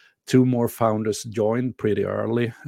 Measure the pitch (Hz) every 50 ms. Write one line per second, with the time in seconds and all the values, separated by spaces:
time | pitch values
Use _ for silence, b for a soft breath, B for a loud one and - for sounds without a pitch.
0 | b b b b _ - - 127 127 127 123 117 117 110 - - 117 110 107 107
1 | 110 110 101 - - 117 101 117 104 107 113 123 127 123 - - - 107 101 101
2 | 98 95 101 107 110 110 117 120 120 117 - - -